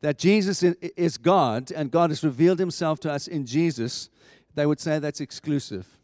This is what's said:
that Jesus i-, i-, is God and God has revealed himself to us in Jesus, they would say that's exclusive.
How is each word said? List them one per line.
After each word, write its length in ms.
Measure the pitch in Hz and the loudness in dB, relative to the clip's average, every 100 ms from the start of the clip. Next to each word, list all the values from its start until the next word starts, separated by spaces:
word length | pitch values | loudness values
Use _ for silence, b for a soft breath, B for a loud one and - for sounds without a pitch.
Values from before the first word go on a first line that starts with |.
that 160 | 151 143 | -2 0
Jesus 460 | 175 214 190 190 | 4 4 2 2
i-, 140 | 180 175 | 2 2
i-, 100 | 175 - | -8 -2
is 220 | 170 - | -2 0
God 540 | 170 190 135 110 131 | 2 4 4 0 -6
and 180 | - 143 | -6 0
God 200 | 165 170 | 2 2
has 120 | - | 2
revealed 380 | 156 123 170 180 | -2 4 2 4
himself 400 | 185 - 165 156 | -2 -2 -2 -2
to 100 | 160 | -4
us 160 | 143 - | -6 -6
in 200 | 165 123 | -8 -2
Jesus, 640 | 135 170 123 117 - - b b b b | 0 0 0 -6 -6 -12 b b b b
they 100 | - | -2
would 140 | 147 151 | 0 0
say 220 | - 156 | 0 -2
that's 200 | 147 - | -2 -8
exclusive. 800 | 151 - 151 143 - 95 90 _ | -12 -10 -4 -4 -4 -12 -12 _